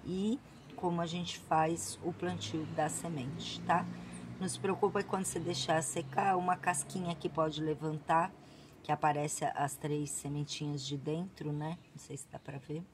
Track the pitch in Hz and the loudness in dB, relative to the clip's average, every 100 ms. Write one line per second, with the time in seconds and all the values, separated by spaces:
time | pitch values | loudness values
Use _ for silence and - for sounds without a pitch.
0 | - 185 208 262 - - - - 175 170 | -2 0 0 0 -4 -20 -16 -2 0 2
1 | 170 175 175 - - 160 160 165 - - | 0 -2 -4 -6 4 6 6 2 -4 -4
2 | 170 - 175 175 - 160 151 - 151 - | -4 -2 -2 -2 -2 -2 -2 0 0 0
3 | 170 156 127 170 - - - 240 240 - | -4 -4 -4 -4 -6 -6 2 4 2 -6
4 | - - - - 190 - 196 185 202 202 | -10 -12 -10 -4 -4 0 0 4 4 4
5 | 196 190 185 180 165 170 - 160 160 175 | 0 0 0 -2 -2 -2 4 4 4 -2
6 | 156 - 196 185 180 180 180 180 - 190 | 0 2 4 4 4 2 2 0 -2 -2
7 | 175 170 160 151 156 147 156 143 156 151 | -2 0 0 2 2 2 0 0 0 -2
8 | 151 165 180 - - - - - - 151 | 4 4 4 -2 -20 -20 -20 -14 -2 2
9 | 156 147 151 - 151 - 143 - 151 147 | 4 4 0 0 -2 0 -2 -2 -2 0
10 | 143 - 143 147 147 - 147 143 135 143 | -2 -4 -4 -2 -2 -2 -2 -2 -2 -4
11 | 139 160 190 - 151 147 151 170 - 151 | -2 -2 -4 -6 -4 -2 -2 -6 -10 -18
12 | - 139 - 147 - 139 135 151 180 | -12 -12 -10 -12 -10 -10 -6 -8 -8